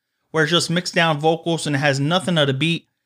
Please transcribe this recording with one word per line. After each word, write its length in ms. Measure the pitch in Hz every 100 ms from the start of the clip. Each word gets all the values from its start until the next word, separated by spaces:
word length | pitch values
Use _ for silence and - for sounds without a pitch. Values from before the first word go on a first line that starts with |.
| _ _ _
where 140 | 160
it's 80 | 151
just 180 | 170 165
mixed 240 | 170 175
down 260 | 175 165 147
vocals 460 | 160 160 170 160 156
and 100 | 139
it 40 |
has 200 | 147 135
nothing 380 | 143 180 185 165
of 80 | 139
the 80 |
beat. 340 | 135 160 165 - _